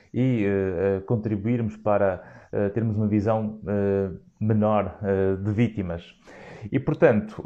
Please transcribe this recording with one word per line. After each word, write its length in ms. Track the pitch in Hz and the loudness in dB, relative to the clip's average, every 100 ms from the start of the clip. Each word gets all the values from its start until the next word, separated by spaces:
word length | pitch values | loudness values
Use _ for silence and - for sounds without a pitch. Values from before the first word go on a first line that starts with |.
| _ | _
e, 320 | 120 131 120 | -2 0 2
eh, 520 | 101 98 95 87 98 98 | 2 0 0 0 0 0
eh, 40 | 95 | -2
contribuirmos 680 | 117 110 107 107 123 110 - | -2 -2 -2 -2 -2 -2 -4
para, 720 | 107 101 98 92 - - - | 0 2 2 0 -10 -20 -8
eh, 200 | 107 101 | -2 -2
termos 260 | 113 113 104 | 0 -2 0
uma 100 | 107 | 2
visão, 540 | 107 104 110 107 107 - | 2 2 0 -2 -6 -4
eh, 420 | 104 101 98 98 87 - _ | 0 0 0 -2 -6 -18 _
menor, 580 | 110 107 107 107 95 - | 0 2 4 2 0 -4
eh, 320 | 101 98 95 95 | -2 2 2 0
de 160 | 98 | -2
vítimas. 600 | 104 117 107 90 85 - _ - - - - 110 | 0 0 0 -6 -6 -12 _ -20 -20 -20 -16 -4
E, 80 | 135 | -2
portanto, 600 | 135 151 160 107 107 - | -2 4 6 4 0 -4